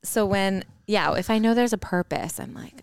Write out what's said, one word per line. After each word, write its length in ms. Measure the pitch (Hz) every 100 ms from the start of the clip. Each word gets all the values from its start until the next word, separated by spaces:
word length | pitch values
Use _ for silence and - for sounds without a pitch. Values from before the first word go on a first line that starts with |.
So 220 | - - 208
when, 380 | 196 190 190 - - -
yeah, 260 | 208 147
if 140 | - 185
I 80 | 220
know 140 | 226
there's 180 | 233 240
a 40 | 214
purpose, 640 | - 180 175 143 - -
I'm 140 | -
like, 280 | - - -